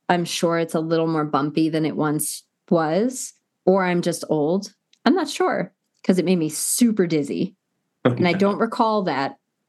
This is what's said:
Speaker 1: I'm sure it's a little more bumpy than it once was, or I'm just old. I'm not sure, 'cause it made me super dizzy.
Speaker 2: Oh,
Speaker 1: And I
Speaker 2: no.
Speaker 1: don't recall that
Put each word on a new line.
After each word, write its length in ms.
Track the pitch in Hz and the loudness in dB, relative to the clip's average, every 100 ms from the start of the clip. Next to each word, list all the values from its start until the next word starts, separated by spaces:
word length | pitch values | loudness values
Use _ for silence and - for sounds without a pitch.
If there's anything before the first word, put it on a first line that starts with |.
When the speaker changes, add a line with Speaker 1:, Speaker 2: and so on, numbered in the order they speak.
| - | -2
Speaker 1:
I'm 160 | 175 165 | 0 0
sure 320 | - 170 165 | -2 0 0
it's 160 | 165 | -2
a 60 | 170 | -2
little 260 | 160 165 160 | 0 0 0
more 200 | 160 151 | 0 0
bumpy 440 | 147 147 151 160 | 0 0 0 0
than 160 | 160 151 | 0 -2
it 100 | - | -2
once 460 | 151 151 - - - _ _ | -2 -2 -4 -8 -14 _ _
was, 600 | 170 156 170 240 254 - - _ _ - | 0 2 0 -2 -4 -12 -16 _ _ 2
or 180 | 196 180 | 2 2
I'm 160 | 175 | 0
just 220 | 170 165 - | 0 -4 -2
old. 440 | 156 147 185 196 - _ _ - | 0 0 0 -4 -14 _ _ 2
I'm 80 | |
not 160 | 370 320 | 2 0
sure, 420 | - 370 - 190 _ _ _ | -2 -2 -2 -4 _ _ _
'cause 140 | - 185 | 0 2
it 80 | 160 | 2
made 140 | 185 | 2
me 100 | 156 | 0
super 560 | 156 - - 240 214 175 | -4 -4 2 2 2 0
dizzy. 500 | 156 143 85 185 - _ _ _ _ | 0 -2 -4 -4 -6 _ _ _ _
Speaker 2:
Oh, 60 | 127 | 0
Speaker 1:
And 140 | 120 175 | 2 2
I 40 | |
Speaker 2:
no. 80 | 175 | 2
Speaker 1:
don't 180 | 196 202 | 0 0
recall 460 | 226 - 220 214 | -2 0 0 0
that 340 | 185 135 139 - _ _ | -2 -2 -4 -8 _ _